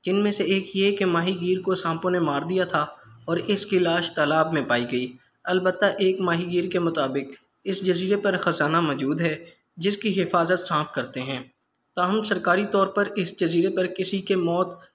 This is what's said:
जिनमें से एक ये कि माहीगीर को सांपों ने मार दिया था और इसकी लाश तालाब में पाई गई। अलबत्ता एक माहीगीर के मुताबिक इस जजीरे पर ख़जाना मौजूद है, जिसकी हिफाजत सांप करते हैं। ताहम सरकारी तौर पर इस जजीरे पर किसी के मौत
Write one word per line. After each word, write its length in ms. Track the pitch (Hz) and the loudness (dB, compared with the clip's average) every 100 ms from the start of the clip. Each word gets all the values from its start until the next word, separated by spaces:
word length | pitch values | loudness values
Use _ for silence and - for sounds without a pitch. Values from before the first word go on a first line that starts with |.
जिनमें 280 | - 196 208 | 0 2 2
से 120 | 202 170 | 0 0
एक 240 | 196 185 190 | 0 0 0
ये 160 | 196 | 2
कि 140 | 202 190 | 2 2
माहीगीर 520 | 170 170 185 175 185 | 2 0 -2 0 0
को 160 | 185 180 | 0 -2
सांपों 340 | 170 165 185 | -2 -2 0
ने 80 | 180 | 2
मार 220 | 160 139 | 2 0
दिया 220 | 143 185 175 | -2 -2 0
था 180 | 165 151 - - - - | 0 -2 -6 -20 -16 -4
और 120 | 170 | -2
इसकी 400 | 165 196 - 185 | 0 -2 2 2
लाश 320 | 175 170 170 - | 2 2 0 0
तालाब 380 | 147 156 160 | 2 2 2
में 120 | 160 123 | 0 0
पाई 180 | 120 120 | 0 0
गई। 220 | 123 127 - _ _ - | -2 -4 -8 _ _ -2
अलबत्ता 420 | 185 185 185 202 - | 0 2 2 2 4
एक 200 | 190 190 | 2 2
माहीगीर 460 | 185 170 175 175 165 | 0 0 0 -2 0
के 120 | 180 | 0
मुताबिक 540 | 170 160 135 135 139 - _ _ - | 0 0 -2 -2 -6 -14 _ _ -6
इस 180 | 185 | -2
जजीरे 320 | 185 175 185 202 | 0 0 0 0
पर 200 | 202 180 | 0 0
ख़जाना 440 | 180 160 147 165 | 0 0 2 2
मौजूद 400 | 165 135 131 156 | 2 0 -2 0
है, 220 | 170 151 - - _ - | -2 -4 -10 -20 _ -4
जिसकी 300 | 175 202 220 | -2 -2 -2
हिफाजत 520 | 185 165 180 165 180 - | 0 0 2 2 0 0
सांप 260 | 160 151 - | -2 -2 -6
करते 240 | 120 127 | -6 -6
हैं। 200 | 131 131 123 _ _ _ _ - | -6 -8 -10 _ _ _ _ -4
ताहम 240 | 180 214 | 0 0
सरकारी 420 | 214 190 - 180 202 | 0 0 2 0 2
तौर 260 | 202 190 - | 2 2 0
पर 180 | 202 - | -2 -2
इस 200 | 170 - | -4 -2
जजीरे 300 | 170 170 185 | 0 2 2
पर 160 | 180 180 | 0 -2
किसी 300 | 185 185 196 | -2 -2 -2
के 140 | 185 190 | 0 0
मौत 420 | 170 170 180 - - | 2 0 -2 -4 -20